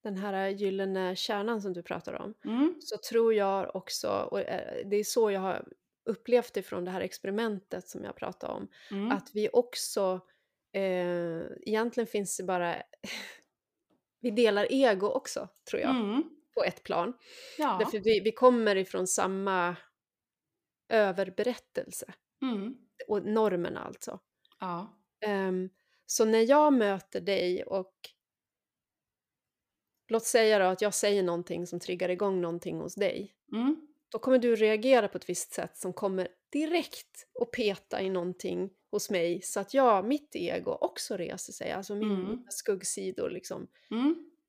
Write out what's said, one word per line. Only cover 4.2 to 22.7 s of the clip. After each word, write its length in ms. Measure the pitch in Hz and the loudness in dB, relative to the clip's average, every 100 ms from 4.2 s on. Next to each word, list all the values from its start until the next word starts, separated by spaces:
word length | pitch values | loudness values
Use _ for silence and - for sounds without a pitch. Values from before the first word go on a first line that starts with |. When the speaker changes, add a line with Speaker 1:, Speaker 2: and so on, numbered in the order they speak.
| - | 0
Speaker 1:
och, 100 | 202 | -4
eh, 460 | - - - - 196 | -2 -6 -6 -8 -2
det 100 | 208 | 0
är 80 | |
så 260 | 208 247 220 | 2 2 2
jag 100 | 196 | 2
har 280 | 190 - - - _ _ | -2 -4 -8 -20 _ _
upplevt 500 | - 202 - 240 233 | -6 -6 2 2 2
det 80 | 208 | -8
från 220 | 185 190 | -6 -8
det 60 | 180 | -6
här 100 | 185 | -4
experimentet 880 | 185 - 196 202 226 202 _ 180 - | -6 -6 -4 -2 -2 -4 _ -12 -10
som 160 | - | -12
jag 120 | - - | -12 -10
pratade 360 | - - - | -10 -8 -8
om, 160 | - - - - | -8 -10 -16 -10
Speaker 2:
Mm. 200 | 196 214 | -6 -2
Speaker 1:
att 180 | - - | -2 -4
vi 140 | 208 214 | -4 2
också, 680 | 240 240 - - - 190 185 _ _ _ _ _ | 2 0 -6 -4 -2 0 -2 _ _ _ _ _
eh, 680 | 196 190 180 175 175 170 165 - - - | -4 0 0 0 -2 -4 -6 -8 -10 -2
egentligen 400 | 214 233 233 220 | 0 0 -2 -2
finns 300 | 208 196 - | -4 -4 -4
det 60 | |
bara, 380 | 180 180 175 - - - | -2 0 0 -4 -10 -16
<laughs> 420 | - - - - _ _ _ _ _ _ _ _ | -12 -12 -12 -18 _ _ _ _ _ _ _ _
vi 100 | 240 | -2
delar 360 | 214 226 202 208 | 4 4 4 2
ego 340 | 269 262 190 202 | 4 4 4 0
också, 420 | 269 - - - _ - | -2 -4 -10 -10 _ -6
tror 120 | - | -2
jag, 80 | - 254 | 0 0
Speaker 2:
Mm. 260 | 202 240 339 - _ | 2 0 -2 -10 _
Speaker 1:
på 100 | - | -2
ett 180 | 147 - | -2 -2
plan. 300 | - 165 180 247 - - - - | -4 -2 -2 -6 -18 -20 -16 -2
Speaker 2:
Ja. 180 | 285 190 | 0 0
Speaker 1:
Därför 200 | 220 214 | 0 0
vi, 200 | 208 208 | 2 4
vi 120 | 208 | 2
kommer 440 | 220 254 247 214 190 | 6 8 8 4 2
ifrån 300 | 185 185 180 | 0 -4 -2
samma 680 | - 185 190 196 185 175 170 _ _ _ _ _ _ _ _ _ _ _ | 0 0 0 0 0 0 -4 _ _ _ _ _ _ _ _ _ _ _
överberättelse. 1200 | 226 202 185 190 185 226 233 _ - - - - - _ _ | 2 4 0 -4 -2 -2 -2 _ -8 -6 -12 -14 -18 _ _
Speaker 2:
Mm. 340 | 262 214 208 | -4 -2 -4